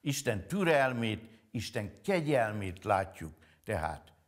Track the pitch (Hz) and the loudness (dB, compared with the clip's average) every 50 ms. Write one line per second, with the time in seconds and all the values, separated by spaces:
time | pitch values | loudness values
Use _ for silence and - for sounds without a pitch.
0 | - 151 139 - - 127 110 95 90 - 170 208 190 165 156 143 135 131 127 117 | -2 -2 -2 0 0 -2 -2 -2 -4 -4 -2 2 4 4 6 6 4 4 2 0
1 | 117 110 107 - - - - _ _ _ - 117 101 - - 120 104 92 - - | 0 0 -2 -4 -6 -16 -20 _ _ _ -6 -6 -6 -4 -4 -4 -4 -4 -10 -8
2 | - - 196 175 151 147 147 127 113 107 104 107 98 95 85 - - 107 101 95 | -2 0 0 0 2 2 2 2 2 2 -2 -4 -4 -6 -6 -6 2 2 2 2
3 | 95 92 - - 82 80 - _ - _ _ _ _ - 107 82 80 80 78 71 | 2 -2 -6 -12 -12 -12 -12 _ -20 _ _ _ _ -4 -4 -2 -2 -4 -6 -8
4 | - - _ _ _ | -14 -20 _ _ _